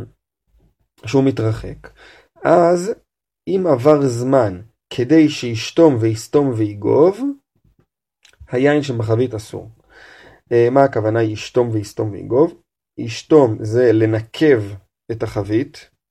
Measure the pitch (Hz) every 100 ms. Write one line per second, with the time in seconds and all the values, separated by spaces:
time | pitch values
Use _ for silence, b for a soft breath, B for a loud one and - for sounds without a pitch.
0 | 107 _ _ _ _ _ _ _ _ _
1 | 113 135 135 117 110 107 92 78 - b
2 | b b b _ 139 175 170 175 190 -
3 | _ _ _ _ - 190 175 127 139 147
4 | 139 117 127 135 107 90 - _ _ -
5 | 123 160 147 143 123 113 - - 165 120
6 | 113 110 - 151 139 110 104 104 107 120
7 | 175 202 277 277 _ _ _ _ _ _
8 | _ _ _ _ - 127 139 147 139 117
9 | 110 113 127 107 - 101 107 - b b
10 | b b b b - 120 120 139 139 123
11 | 107 113 113 107 - 123 120 110 98 -
12 | 110 101 101 120 170 - _ _ _ -
13 | 117 113 - 156 123 110 110 117 123 110
14 | 110 110 113 - 156 120 101 101 _ _
15 | - 107 110 107 98 110 143 - - _
16 | _